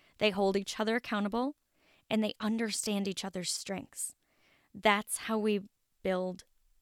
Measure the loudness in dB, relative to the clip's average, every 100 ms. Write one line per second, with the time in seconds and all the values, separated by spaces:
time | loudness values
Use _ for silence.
0 | _ 0 0 4 4 4 -2 -2 0 0
1 | -2 -2 0 0 -2 -4 _ _ _ _
2 | _ 0 0 0 -2 0 0 -2 -2 0
3 | 0 -4 -6 -6 -4 -4 -4 -8 -8 -8
4 | -10 -10 _ _ _ _ _ 0 4 4
5 | 0 -6 -2 0 2 2 -2 _ _ _
6 | -2 0 -2 -6 -14 _ _ _